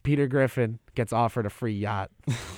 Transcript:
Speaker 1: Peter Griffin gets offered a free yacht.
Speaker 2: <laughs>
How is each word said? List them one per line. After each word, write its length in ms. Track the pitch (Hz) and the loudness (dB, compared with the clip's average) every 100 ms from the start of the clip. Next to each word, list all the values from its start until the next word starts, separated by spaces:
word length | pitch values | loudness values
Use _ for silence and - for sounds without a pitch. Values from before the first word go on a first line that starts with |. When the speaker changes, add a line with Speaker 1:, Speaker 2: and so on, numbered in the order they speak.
Speaker 1:
Peter 240 | 143 147 139 | 0 2 2
Griffin 520 | 139 131 - 117 117 _ - | 4 2 2 0 -2 _ -4
gets 160 | 113 | 0
offered 320 | 113 117 123 104 | 2 2 0 -4
a 40 | |
free 240 | - 120 | -2 -4
yacht. 360 | 101 101 104 95 _ - | -2 -2 -2 -6 _ -4
Speaker 2:
<laughs> 60 | 117 - | -4 -6